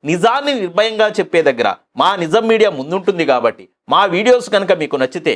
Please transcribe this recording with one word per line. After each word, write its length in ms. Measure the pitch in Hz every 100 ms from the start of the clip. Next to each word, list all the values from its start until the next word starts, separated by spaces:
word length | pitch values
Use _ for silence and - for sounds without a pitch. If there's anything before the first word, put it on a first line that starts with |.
| 143
నిజాన్ని 420 | 175 214 254 285 262
నిర్భయంగా 460 | 185 170 220 214 214 202
చెప్పే 240 | 175 170 160
దగ్గర 200 | 120 110 92 _ 123
మా 100 | 165 196
నిజం 200 | 165 220 226
మీడియా 180 | 226 214 147
ముందుంటుంది. 460 | 139 190 180 175 147
కాబట్టి 340 | 127 113 104 92 _ -
మా 140 | 156 196 175
వీడియోస్ 320 | 220 247 - 202
కనుక 160 | 190 180
మీకు 140 | 151 139
నచ్చితే 300 | 131 180 156